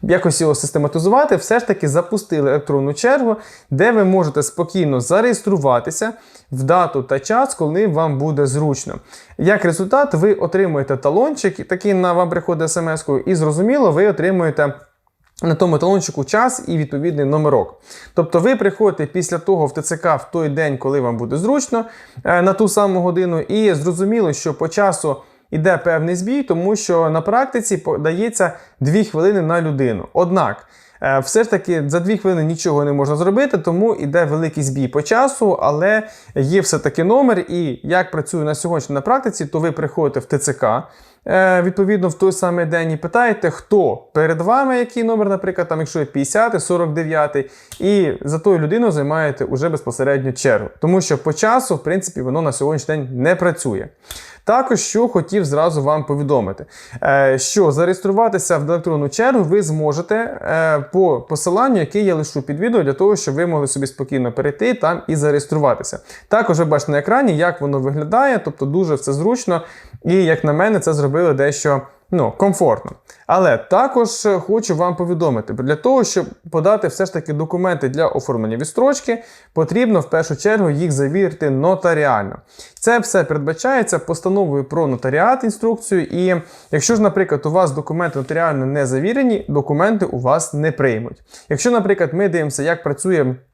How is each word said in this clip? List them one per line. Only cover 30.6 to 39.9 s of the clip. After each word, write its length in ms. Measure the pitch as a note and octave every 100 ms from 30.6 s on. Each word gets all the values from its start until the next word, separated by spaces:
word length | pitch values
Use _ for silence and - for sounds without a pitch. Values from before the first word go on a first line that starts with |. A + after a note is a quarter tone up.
| - - _ _
е, 160 | - C3+
все 260 | C3 A3
ж 60 | A3+
таки 340 | G3 - E3+ C#3+
за 140 | E3+
дві 180 | F3 G#3+
хвилини 260 | G3 F3
нічого 400 | D#3 E3 E3+ D3
не 80 | D3
можна 240 | C#3+ C#3 D3+
зробити, 420 | E3+ G3+ C#4 F#3+
тому 360 | D#3 E3+ A3
іде 300 | - C#3+ D#3+
великий 380 | D#3+ D3+ E3 D3+
збій 260 | C3+ C3+ C3
по 140 | C#3+
часу, 500 | D3 A3 C4+ C4+ G#3+
але 500 | F3 - D3 F#3 G#3+ G#3+ - -
є 260 | - C3+ F#3+
все-таки 440 | - D#3 D3 D3+
номер, 340 | E3+ A#3+ C4+ G3
і 420 | E3+ F3 D#3+ B2
як 280 | - F3+ F3+
працює 340 | D#3+ D3 F3
на 100 | D3+
сьогодні 400 | D3+ F3 E3 -
на 60 | C#3
практиці, 460 | C#3 C4 B3+ - D3
то 120 | E3
ви 140 | E3
приходите 480 | D3 D3+